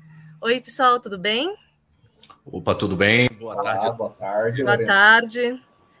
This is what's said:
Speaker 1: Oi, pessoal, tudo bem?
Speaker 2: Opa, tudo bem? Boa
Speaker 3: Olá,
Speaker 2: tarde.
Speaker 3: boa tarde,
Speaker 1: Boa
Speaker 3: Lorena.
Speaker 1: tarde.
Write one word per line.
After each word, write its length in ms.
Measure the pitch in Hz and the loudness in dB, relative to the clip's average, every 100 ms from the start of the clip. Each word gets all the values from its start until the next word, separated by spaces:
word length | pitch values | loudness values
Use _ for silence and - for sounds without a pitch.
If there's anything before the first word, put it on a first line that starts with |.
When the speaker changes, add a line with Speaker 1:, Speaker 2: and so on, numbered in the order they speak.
| - - - - | -20 -20 -20 -8
Speaker 1:
Oi, 200 | 226 247 | -4 -2
pessoal, 400 | - - 262 247 | -4 0 2 2
tudo 180 | 240 196 | -2 -6
bem? 340 | 190 226 330 415 _ _ _ _ - _ - - | -4 -2 -4 -8 _ _ _ _ -20 _ -20 -20
Speaker 2:
Opa, 280 | - 87 104 92 | -14 -8 -2 -2
tudo 180 | 101 | 0
bem? 340 | 92 101 113 123 | 2 4 4 2
Boa 260 | 107 113 101 | -2 -12 -6
Speaker 3:
Olá, 200 | 104 110 | -4 -2
Speaker 2:
tarde. 200 | 110 117 | -2 -4
Speaker 3:
boa 140 | 104 | -8
tarde, 520 | - 98 104 113 123 | -8 -6 -2 -2 -2
Speaker 1:
Boa 120 | 135 | 0
Speaker 3:
Lorena. 180 | 208 226 | 0 2
Speaker 1:
tarde. 680 | 196 208 226 233 233 240 254 _ - _ _ | 4 6 4 2 -4 -4 -6 _ -20 _ _